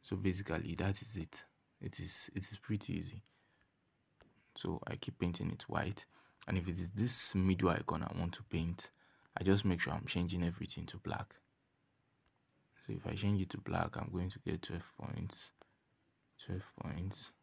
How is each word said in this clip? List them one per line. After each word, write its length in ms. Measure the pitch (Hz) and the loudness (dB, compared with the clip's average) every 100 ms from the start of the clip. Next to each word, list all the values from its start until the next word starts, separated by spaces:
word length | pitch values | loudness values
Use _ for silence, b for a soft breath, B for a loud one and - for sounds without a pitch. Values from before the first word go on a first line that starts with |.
So 140 | - 95 | -4 0
basically, 580 | 98 90 101 80 - 85 | 0 0 -2 -2 -2 -2
that 240 | 92 98 | 0 0
is 140 | - 92 | -2 -4
it. 300 | 80 - - _ _ _ | -4 -8 -10 _ _ _
It 200 | - - | -6 -4
is, 320 | 87 - - 101 | 0 2 2 -2
it 80 | |
is 140 | 98 104 | -4 -6
pretty 400 | - 104 - 85 | -4 -4 -2 -4
easy. 240 | 87 98 - b b b b _ _ _ _ _ - _ _ - | -6 -12 -18 b b b b _ _ _ _ _ -20 _ _ -6
So 260 | 90 87 - | -4 -4 -4
I 80 | - | -6
keep 240 | - - | -8 -2
painting 320 | 87 85 92 | -2 0 -4
it 120 | - - | -4 -2
white. 380 | - - 98 - B B B - | -2 0 -4 -12 B B B -2
And 100 | 92 | -2
if 100 | 85 | 0
it 60 | |
is 160 | 85 87 | -2 -2
this 460 | 101 120 - - 98 | 0 8 10 10 8
middle 340 | 95 90 87 | 4 6 6
icon 340 | 80 - 78 | 4 0 -2
I 160 | - - | -4 -2
want 140 | 85 | -2
to 100 | - | -4
paint, 460 | - 82 85 85 - b b b b - | -4 -2 -2 -4 -8 b b b b 0
I 40 | |
just 200 | 90 101 | 4 6
make 160 | 101 87 | 6 2
sure 140 | - | 0
I'm 120 | 80 - | -2 -2
changing 380 | 85 87 87 | 0 0 0
everything 440 | 85 85 - - 82 | 0 -2 -6 -6 -8
to 100 | 95 | -8
black. 380 | - - - - _ _ _ _ _ _ _ _ _ _ _ _ _ _ - | -6 -6 -8 -14 _ _ _ _ _ _ _ _ _ _ _ _ _ _ -10
So 60 | |
if 120 | 104 - | -6 -6
I 80 | |
change 280 | 92 101 101 | -2 2 2
it 80 | 90 | 0
to 80 | - | -4
black, 360 | - 87 85 - | -2 0 0 -2
I'm 140 | 87 | -4
going 180 | 90 90 | -4 -4
to 100 | - | -4
get 240 | - 82 | -4 -4
twelve 280 | - 85 - - | -4 -8 -10 -12
points, 540 | - - - - - _ b b _ _ _ _ _ _ | -8 -6 -6 -8 -10 _ b b _ _ _ _ _ _
twelve 280 | - 92 - - | -8 -8 -8 -10
points 500 | - 80 92 - - _ | -8 -6 -6 -6 -10 _